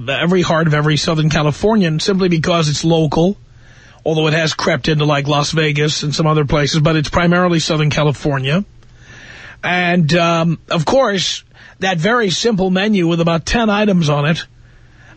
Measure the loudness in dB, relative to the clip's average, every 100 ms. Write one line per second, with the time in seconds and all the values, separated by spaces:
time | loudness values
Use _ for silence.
0 | -4 -2 0 0 0 0 2 2 0 0
1 | 0 0 0 0 0 0 0 2 0 0
2 | -2 0 0 0 0 0 0 -2 0 2
3 | 2 2 0 -2 -12 -20 -20 -20 -20 -8
4 | -4 0 0 0 -2 -2 -2 -2 0 0
5 | 2 0 0 -2 0 0 0 0 -2 -2
6 | -4 -2 0 0 2 0 0 2 2 0
7 | 0 0 2 2 2 0 0 0 0 0
8 | -2 -2 -4 -4 -2 -2 -4 -14 -20 -20
9 | -20 -20 -20 -20 -20 -10 -4 -2 0 0
10 | 2 2 2 2 0 -2 -4 -4 2 2
11 | 2 0 -4 -8 -14 -20 -20 -6 -4 0
12 | 0 2 0 0 0 0 0 0 2 2
13 | 2 0 0 0 -2 0 0 2 2 2
14 | 2 0 0 -2 -6 -20 -20 -20 -20 -20
15 | -20